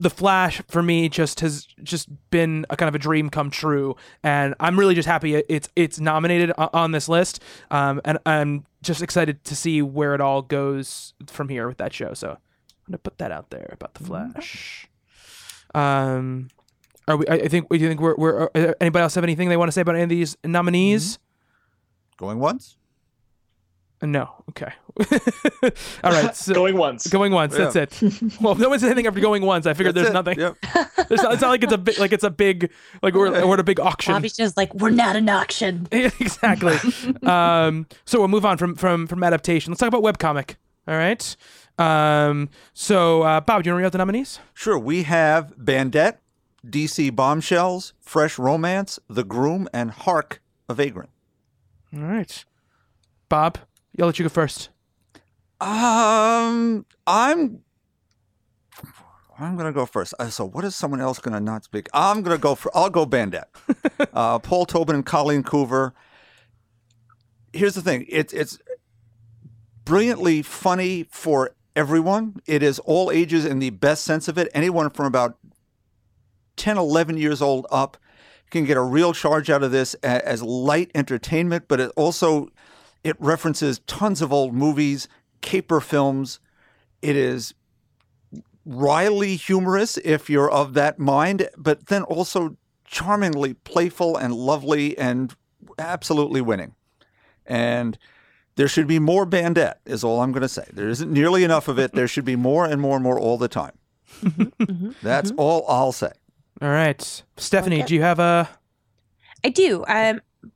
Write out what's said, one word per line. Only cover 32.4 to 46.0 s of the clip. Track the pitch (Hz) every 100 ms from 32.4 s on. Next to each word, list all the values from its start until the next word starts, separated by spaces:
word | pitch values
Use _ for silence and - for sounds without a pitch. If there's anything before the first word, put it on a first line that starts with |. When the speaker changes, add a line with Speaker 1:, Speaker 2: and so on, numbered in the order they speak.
| 202 180 170 - - 190
Speaker 1:
like | 196 185
we're, | 196 180 185
we're | 190
at |
a | 180
big | 190
auction. | 185 - - 190
Speaker 2:
Bobby's | 214 -
just | 220 180
like, | 190 196
"We're | 214
not | 233 233 220
an | 220
auction." | 196 180 - 214 175 175
Speaker 1:
<laughs> |
Exactly. | 226 254 - 233 - 226 185 175 156 240 - 247 262
Um, | 254 180 170 170 160 160 160 - -
so | 240
we'll | 196
move | 208 202
on | 175
from, | 175 170
from, | 185 170 165
from | 175
adaptation. | 180 165 - 165 160
Let's | 170
talk | 240
about | 233
webcomic. | 214 202 165 143 131 - _ _ -
All | 160
right. | 170 233 - - - - _ -
Um, | 165 156 151 151 147 147 143 - - -
so, | - 202 170 165
uh, | 160 156
Bob, | 151 214
do | 170
you | 175
wanna |
read | 185
out |
the | 185
nominees? | 185 220 269 - -
Speaker 3:
Sure. | - - 180
We | 113 170 156
have | 170 156 160 156 -
Bandette, | 120 135 131 147